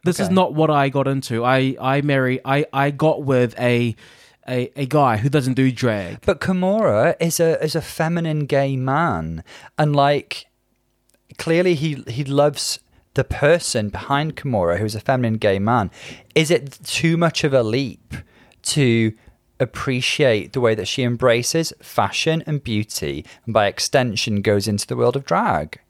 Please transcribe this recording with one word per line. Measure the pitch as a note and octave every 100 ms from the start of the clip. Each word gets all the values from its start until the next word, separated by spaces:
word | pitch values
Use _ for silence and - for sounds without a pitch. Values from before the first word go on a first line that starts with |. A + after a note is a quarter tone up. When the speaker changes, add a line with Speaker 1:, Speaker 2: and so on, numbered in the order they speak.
| F3
Speaker 1:
This | F3
is | F#3+
Speaker 2:
Okay. | F#3
Speaker 1:
not | F3+
what | D3+ D#3
I | D3 C#3
got | C3+ C3+
into. | C3+ - A2+
I, | A#2+ C3 C3 C3+
I | B2+ C#3
marry, | D3 C#3 B2+ B2+ -
I, | C#3 D3+
I | C3+ C#3+
got | C#3+ D#3+ D#3
with | C#3 C3 B2 -
a, | B2 A#2+ A#2+ G#2+ - - - _ -
a, | B2+ B2 -
a | C3+
guy | D3 C#3 G#2+
who | C3
doesn't | D3 B2+ B2
do | C3
drag. | A#2+ B2 G#2+ F2+ - -
Speaker 2:
But | F#3
Kimura | - F#3 F#3 G#3 G3 G#2+ C#3+ -
is | E3 D#3+
a, | E3 D#3
is | D#3 D#3+
a |
feminine | - - D#3+ E3+ E3 D3+ C#3+
gay | C#3+ C#3 C3+
man. | C3 C#3 E3+ F2+ D#2+ E2 - - - -
And, | D3+
like, | D3 C#3+ C#3+ - - - _ _ _ _ _ _ _ _ -
clearly | - E3 F#3 E3
he, | D#3+ C#3 -
he | A#2
loves | C#3 C#3 D3 C#3+ - - _ _ _ -
the |
person | B2+ - D3 E3+ - A#2+ G#2
behind | G2+ - C#3 D#3 D#3
Kimura, | C#3+ A2+ F2 F2
who's | G#2+ G#2+
a |
feminine | - C3 A#2
gay | A2 G#2+ G2
man. | G2+ A#2+ G#2+ - - - _ -
Is | D#3
it | E3+ C#3 - -
too | - E3 E3
much | E3+ -
of | D3+ C3+
a |
leap | A2 A#2+ C3+ C#2+ _ - - _ _ _
to | - - C3 A#2 A2+ A2 - _ _ _
appreciate | B2+ - - B2+ B2 - C#3 A2 -
the | C3+
way | A#2+ A2
that | F#2+
she | -
embraces | B2 A#2 B2+ A#2 A#2+ E3 D#3+ -
fashion | - - G2+ - - D#3+ -
and | D3
beauty, | - G#2+ G#2 - D2 C#2+ - - -
and |
by | A2 G2+
extension | - - C#3+ B2+ G#2 - G#2
goes | G2+ G2+ G#2
into | G2+ -
the | B2
world | A#2+ C#3
of | C#3
drag? | E3+ A3+ F2 D#2 - _